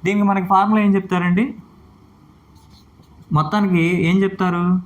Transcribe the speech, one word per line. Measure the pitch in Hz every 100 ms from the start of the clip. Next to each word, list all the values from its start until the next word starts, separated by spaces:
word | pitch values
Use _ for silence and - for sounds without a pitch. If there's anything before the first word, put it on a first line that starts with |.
దీనికి | 175 202 202
మనకి | 196 185
ఫార్ములా | 190 202 214
ఏం | 208 196
చెప్తారండి? | 190 180 175 175 262 - - - - - - - - - _ - - - - - - - -
మొత్తానికి | 151 151 214 202 175 165 175 165
ఏం | 185
చెప్తారు? | 196 190 185 175 175 185